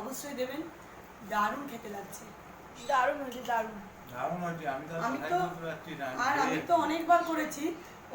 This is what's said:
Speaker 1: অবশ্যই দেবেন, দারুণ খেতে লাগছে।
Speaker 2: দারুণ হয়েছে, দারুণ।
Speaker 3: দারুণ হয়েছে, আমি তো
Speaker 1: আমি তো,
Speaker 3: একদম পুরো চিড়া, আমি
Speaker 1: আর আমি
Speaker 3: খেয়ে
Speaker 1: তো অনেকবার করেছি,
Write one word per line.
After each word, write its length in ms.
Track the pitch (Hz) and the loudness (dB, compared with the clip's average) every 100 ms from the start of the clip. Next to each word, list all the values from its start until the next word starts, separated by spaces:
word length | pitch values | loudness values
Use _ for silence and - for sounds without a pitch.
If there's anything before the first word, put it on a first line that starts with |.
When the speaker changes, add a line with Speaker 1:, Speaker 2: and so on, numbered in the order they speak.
Speaker 1:
অবশ্যই 360 | 214 262 285 247 | -6 -6 -6 -4
দেবেন, 200 | 254 294 330 - - - - - 196 | -4 -4 -6 -10 -16 -16 -16 -14 -2
দারুণ 300 | 220 214 269 285 | 2 2 2 -6
খেতে 180 | 233 214 202 | -8 -8 -8
লাগছে। 280 | 190 - - - - - - - 247 | -8 -12 -14 -16 -16 -16 -16 -8 2
Speaker 2:
দারুণ 280 | 262 262 294 | 6 6 2
হয়েছে, 200 | 262 247 247 | -2 -4 0
দারুণ। 260 | 233 214 208 - - - | 2 2 -4 -12 -14 -10
Speaker 3:
দারুণ 260 | 123 143 175 | -4 -2 0
হয়েছে, 200 | 175 160 151 | -2 -2 -2
আমি 100 | 143 151 | -2 -4
তো 60 | 165 208 | -2 0
Speaker 1:
আমি 120 | 269 294 | 0 2
তো, 40 | - | 2
Speaker 3:
একদম 140 | 180 - | 2 -2
পুরো 180 | 165 151 | -4 -6
চিড়া, 200 | 165 139 131 | -6 -6 -4
আমি 80 | 131 254 | 0 2
Speaker 1:
আর 80 | 285 | 4
আমি 80 | 254 | 4
Speaker 3:
খেয়ে 160 | 311 - | 2 6
Speaker 1:
তো 40 | 339 | 6
অনেকবার 360 | 294 330 320 339 339 | 6 4 8 8 6
করেছি, 340 | 311 302 - 320 339 - - - | 0 0 0 -2 -2 -8 -14 -6